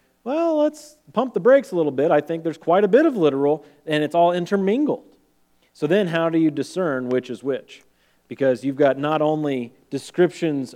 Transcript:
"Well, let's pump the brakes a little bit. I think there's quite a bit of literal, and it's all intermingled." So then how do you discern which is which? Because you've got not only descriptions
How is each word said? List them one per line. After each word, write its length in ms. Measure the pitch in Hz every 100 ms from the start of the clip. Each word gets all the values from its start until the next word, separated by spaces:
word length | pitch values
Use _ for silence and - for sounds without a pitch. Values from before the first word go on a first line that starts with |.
| _ _
"Well, 320 | 226 302 339 311
let's 400 | 302 302 - _ _
pump 220 | - 254 220
the 40 |
brakes 300 | 180 269 -
a 40 | 180
little 160 | 151
bit. 180 | 131 143
I 120 | 147
think 220 | 147 165
there's 140 | 160 147
quite 260 | - 175 208
a 20 |
bit 180 | 220 320
of 100 | 247
literal, 480 | 156 135 143 151 - _ -
and 180 | 151
it's 120 | 147 170
all 160 | 170
intermingled." 720 | 175 170 202 190 233 294 131 - _ _ _ _ _ _
So 120 | _ 147
then 220 | 190 190
how 220 | 165 165
do 100 | 165
you 100 | 160
discern 600 | 139 135 180 180 131 123
which 200 | 127 123
is 140 | 117
which? 400 | 131 127 - - _ _ _ _ _
Because 340 | 117 139 123
you've 140 | 131 135
got 200 | 143 131
not 240 | 147 156
only 520 | 151 156 151 131 117 - _
descriptions 800 | 139 - - 175 - 165 143 127